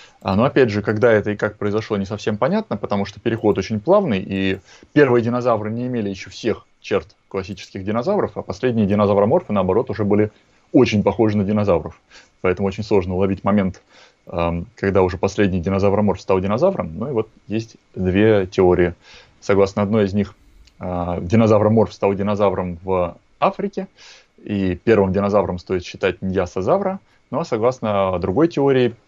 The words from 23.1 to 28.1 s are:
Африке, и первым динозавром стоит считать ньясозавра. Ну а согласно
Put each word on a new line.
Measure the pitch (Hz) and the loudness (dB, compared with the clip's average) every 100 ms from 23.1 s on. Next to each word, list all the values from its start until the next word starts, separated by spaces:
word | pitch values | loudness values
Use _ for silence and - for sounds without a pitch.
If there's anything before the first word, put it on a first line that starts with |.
| - _ _ | -6 _ _
Африке, | 165 - 196 - 196 _ - - _ _ | -2 -2 -8 -8 -12 _ -20 -20 _ _
и | - 104 95 87 | -6 -2 -2 -2
первым | - 107 95 | 2 4 4
динозавром | 95 101 101 92 90 | 0 0 0 0 -6
стоит | - 92 | -6 -6
считать | - - 98 92 | -6 -4 -4 -2
ньясозавра. | 95 92 90 95 98 190 190 190 _ _ _ | -4 -2 -4 -4 0 0 -2 -6 _ _ _
Ну | 127 | -8
а | |
согласно | 170 113 117 127 110 101 95 | -4 -2 0 -2 -2 0 0